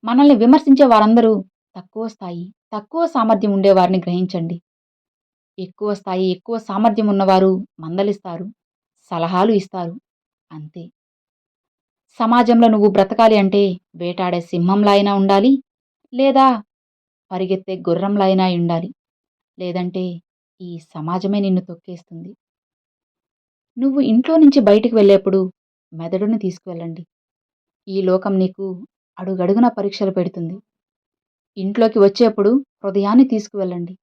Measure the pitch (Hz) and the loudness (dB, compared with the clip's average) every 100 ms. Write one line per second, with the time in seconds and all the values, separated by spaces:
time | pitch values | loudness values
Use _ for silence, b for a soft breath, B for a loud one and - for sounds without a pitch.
0 | 220 247 285 247 233 294 - 269 269 220 | 0 4 6 6 6 4 4 4 6 6
1 | 214 233 226 214 190 _ _ 190 185 214 | 4 4 4 0 -4 _ _ -20 -18 -12
2 | 220 220 185 175 180 _ _ 214 214 330 | -12 -12 -14 -12 -14 _ _ -14 -10 -4
3 | 330 294 226 220 208 196 196 190 180 185 | -4 -2 0 0 0 2 4 4 4 0
4 | 180 175 185 185 165 175 _ _ _ _ | -2 -4 -4 -6 -8 -10 _ _ _ _
5 | _ _ _ _ _ - 185 _ 208 202 | _ _ _ _ _ -18 -18 _ -6 -6
6 | 202 185 190 180 - 233 220 196 226 208 | -6 -2 -2 -4 -8 -10 -6 -2 0 0
7 | 214 196 196 190 190 185 - _ 160 180 | 0 0 2 4 4 0 -6 _ -10 -4
8 | 202 202 190 170 185 - _ _ _ _ | -4 -6 -10 -12 -14 -16 _ _ _ _
9 | _ 170 170 185 202 208 190 190 170 190 | _ -6 -4 0 0 0 -4 -12 -12 -14
10 | _ _ _ _ _ 156 156 180 175 _ | _ _ _ _ _ -20 -18 -20 -20 _
11 | _ _ _ _ _ _ _ _ _ _ | _ _ _ _ _ _ _ _ _ _
12 | _ _ 226 240 233 233 233 214 208 196 | _ _ 0 2 4 4 4 4 2 2
13 | 196 214 226 214 196 202 202 180 _ 170 | 0 2 4 4 2 0 0 -2 _ -10
14 | 175 180 180 175 170 180 175 196 208 202 | -8 -6 -4 -6 -6 -4 0 2 4 2
15 | 202 196 196 196 233 269 _ _ _ _ | 2 0 2 2 4 0 _ _ _ _
16 | _ 247 269 269 269 233 - _ _ _ | _ -2 0 4 2 2 -8 _ _ _
17 | _ _ _ 185 190 190 190 190 170 170 | _ _ _ -8 -4 -4 -6 -8 -4 -2
18 | 196 208 190 190 185 175 170 170 185 - | -2 0 2 2 0 -2 -2 -4 -6 -16
19 | _ _ _ _ _ _ 180 180 180 185 | _ _ _ _ _ _ -10 -8 -8 -8
20 | 185 175 _ _ _ _ 180 170 _ 160 | -10 -10 _ _ _ _ -18 -18 _ -14
21 | 156 180 196 202 196 185 180 170 - 175 | -8 -6 -4 -2 -2 -2 -4 -20 -18 -20
22 | _ 165 175 247 _ _ _ _ _ _ | _ -20 -20 -20 _ _ _ _ _ _
23 | _ _ _ _ _ _ _ - 269 269 | _ _ _ _ _ _ _ -4 -2 0
24 | 269 220 262 320 302 285 208 208 233 226 | 0 0 2 4 6 6 4 2 2 2
25 | 202 196 196 190 185 _ _ _ _ 160 | 4 4 2 -2 -4 _ _ _ _ -14
26 | 165 185 208 226 196 185 - 170 165 165 | -8 -6 -4 -4 -6 -10 -16 -14 -14 -16
27 | 170 _ _ _ _ _ _ _ - 190 | -20 _ _ _ _ _ _ _ -8 -4
28 | 185 185 190 190 185 185 196 185 220 _ | 0 0 0 -2 -2 -4 -12 -12 -16 _
29 | _ - 185 190 180 202 247 233 202 202 | _ -14 -10 -6 -2 2 0 0 -8 -4
30 | 196 190 180 185 165 190 _ _ _ _ | -4 -4 -6 -8 -12 -12 _ _ _ _
31 | _ _ _ _ _ - 190 208 226 220 | _ _ _ _ _ -10 -8 0 0 4
32 | 202 196 233 214 196 262 269 _ 202 196 | 2 4 0 2 0 0 -2 _ -6 -4
33 | 196 233 262 220 208 208 190 175 175 185 | 2 4 4 2 -6 -8 -8 -8 -12 -14